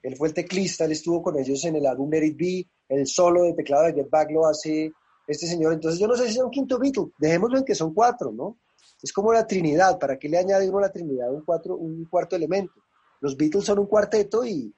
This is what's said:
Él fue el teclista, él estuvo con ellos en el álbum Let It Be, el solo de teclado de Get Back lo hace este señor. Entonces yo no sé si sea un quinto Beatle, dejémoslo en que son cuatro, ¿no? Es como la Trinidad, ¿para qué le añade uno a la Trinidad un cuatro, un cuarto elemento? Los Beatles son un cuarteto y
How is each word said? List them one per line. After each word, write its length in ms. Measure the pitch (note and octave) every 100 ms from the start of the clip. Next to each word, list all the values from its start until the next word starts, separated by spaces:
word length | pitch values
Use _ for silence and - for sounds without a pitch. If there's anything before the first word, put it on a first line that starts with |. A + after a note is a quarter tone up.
Él 140 | B2+ C3
fue 120 | D3+
el 60 |
teclista, 500 | E3 E3 F#3 F#3 -
él 80 | D#3+
estuvo 300 | D#3 E3+ E3+
con 160 | E3+ D3+
ellos 260 | C3 C#3
en 120 | E3+ D#3
el 100 | C#3
álbum 240 | B2+ C#3
Let 140 | D#3 D#3
It 100 | D3
Be, 300 | F3 F#3 F3 _ _
el 180 | C#3 C3+
solo 380 | - F3 F3
de 80 | F3
teclado 320 | D#3+ D3+ C#3+ E3
de 80 |
Get 160 | C#3+ C#3
Back 220 | D#3 D3+
lo 140 | D#3 D#3+
hace 460 | D3+ D#3 D#3 D#3 - _ _ -
este 180 | D3 E3
señor. 260 | E3+ D#3
Entonces 260 | D#3+ D#3+ E3+
yo 80 | G#3+
no 80 | A#3+
sé 100 | B3
si 80 |
sea 100 | A3+
un 60 | B3+
quinto 280 | C#4 C4 B3+
Beatle, 340 | C4+ C4+ E3+ _
dejémoslo 400 | D3+ E3 A3+ C4
en 60 |
que 120 | C4 G3+
son 180 | D#3+
cuatro, 380 | D#3+ A#3+ A#3+ C3+
¿no? 260 | G#2+ E3 A#3 _ _ _ _
Es 120 | C#3+
como 200 | - G#3
la 140 | A3+ A3
Trinidad, 520 | F#3+ D#3+ D3 F#3+ F3+
¿para 180 | C#3 C3+
qué 100 | D3
le 100 | E3+
añade 300 | F#3 G3 F#3+
uno 100 | G3
a 40 |
la 100 | G3
Trinidad 400 | F#3+ E3 C3 B2
un 120 | C#3+
cuatro, 320 | - E3 F3+ F3+
un 280 | D#3+ D#3+ E3
cuarto 280 | F3+ F3
elemento? 380 | F#3 D3+ F#3+ F#3 _ _ _ _ _
Los 160 | C#3 C3+
Beatles 280 | D#3 G4
son 140 | G3+ G3+
un 80 | G3+
cuarteto 580 | G#3+ G#3 A3 G#3 A3
y 300 | B3 E3+ A2